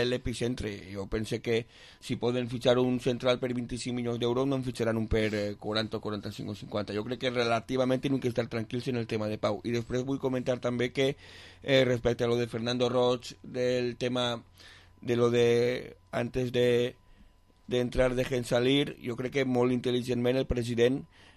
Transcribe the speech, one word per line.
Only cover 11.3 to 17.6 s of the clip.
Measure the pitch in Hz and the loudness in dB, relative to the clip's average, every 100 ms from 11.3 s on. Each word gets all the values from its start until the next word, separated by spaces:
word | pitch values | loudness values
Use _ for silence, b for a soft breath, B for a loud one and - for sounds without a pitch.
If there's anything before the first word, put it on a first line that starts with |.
| B B B | B B B
eh, | - 135 | 2 4
respecte | 123 123 120 117 | 4 2 0 2
a | 120 | 2
lo | |
de | 120 117 | 2 0
Fernando | 113 117 123 120 | -4 -4 0 2
Roig, | 123 123 123 - - | 4 2 2 -4 -16
del | - 127 123 127 123 120 | -10 -4 0 0 -2 -2
tema | 127 127 123 117 - B B B B B | -2 0 -2 -4 -10 B B B B B
de | 127 | 0
lo | 120 120 | 4 4
de | 120 120 120 120 127 - - _ | 6 6 6 2 0 -8 -18 _
antes | 117 120 127 127 | -4 -2 -2 -2
de, | 120 123 120 120 - b b b _ _ _ | 2 4 4 2 -4 b b b _ _ _